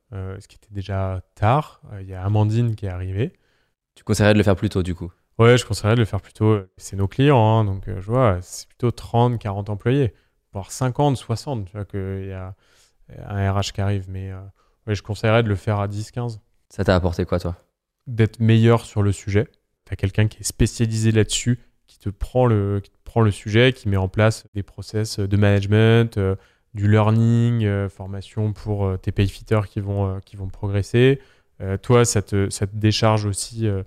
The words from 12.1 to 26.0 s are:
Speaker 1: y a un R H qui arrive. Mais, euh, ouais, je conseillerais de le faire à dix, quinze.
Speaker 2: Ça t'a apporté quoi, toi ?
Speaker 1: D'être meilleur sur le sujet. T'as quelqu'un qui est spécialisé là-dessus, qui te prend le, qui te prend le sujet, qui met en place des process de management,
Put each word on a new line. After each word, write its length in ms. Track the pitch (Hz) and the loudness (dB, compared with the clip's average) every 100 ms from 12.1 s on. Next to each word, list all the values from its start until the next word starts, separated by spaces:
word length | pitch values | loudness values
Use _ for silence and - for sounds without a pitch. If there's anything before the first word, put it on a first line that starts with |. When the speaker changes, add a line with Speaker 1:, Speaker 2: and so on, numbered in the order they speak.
| 98 95 | -8 -10
Speaker 1:
y 40 | |
a 220 | 95 92 95 _ _ _ _ _ - - | -12 -14 -16 _ _ _ _ _ -20 -8
un 240 | 101 98 | -2 0
R 80 | 98 | 0
H 120 | 98 | -2
qui 100 | - | -4
arrive. 240 | 98 101 92 | -2 -2 -6
Mais, 240 | 95 95 | -10 -10
euh, 80 | 95 98 _ _ _ - | -12 -16 _ _ _ -6
ouais, 80 | |
je 80 | 104 | -6
conseillerais 400 | - 104 113 113 | -4 -2 2 4
de 80 | 117 | 2
le 60 | 98 | -2
faire 240 | - 104 | -2 -2
à 80 | 101 | -2
dix, 240 | 101 110 | -6 -8
quinze. 300 | 127 120 107 _ _ _ | -8 -8 -10 _ _ _
Speaker 2:
Ça 140 | - | -4
t'a 120 | 98 92 | 2 2
apporté 300 | 87 85 90 | 2 -4 -4
quoi, 140 | 90 | -4
toi ? 160 | 87 87 _ _ _ _ - | -4 -10 _ _ _ _ -10
Speaker 1:
D'être 340 | 113 110 - | 0 0 2
meilleur 460 | 110 113 113 117 - | 4 6 6 4 0
sur 160 | 107 | -2
le 100 | 101 | 0
sujet. 360 | 95 - 101 139 _ _ _ _ | -2 -2 -2 -2 _ _ _ _
T'as 100 | 95 | -6
quelqu'un 320 | 98 - 107 | -4 0 -2
qui 140 | - | -2
est 20 | |
spécialisé 680 | - - 117 - 117 110 110 | -10 -2 -2 0 -2 0 2
là-dessus, 480 | 110 104 - - 123 _ _ _ | 2 2 0 -2 -2 _ _ _
qui 100 | _ | _
te 120 | 104 | -12
prend 360 | 98 - 127 123 | -8 -4 2 4
le, 360 | 107 101 101 | 2 2 -2
qui 80 | - | -6
te 60 | _ | _
prend 180 | - 120 | -4 2
le 100 | 110 | 2
sujet, 420 | 98 107 107 127 | 0 0 4 4
qui 160 | 127 104 | 2 -2
met 80 | 98 | -2
en 120 | 95 | -2
place 360 | 107 110 - - | 2 0 0 -8
des 80 | 101 | -10
process 580 | 98 - 101 107 107 - | -10 -14 -8 -6 -6 -4
de 180 | 98 101 | 0 2
management, 800 | 104 101 101 107 113 117 | 4 2 2 4 4 4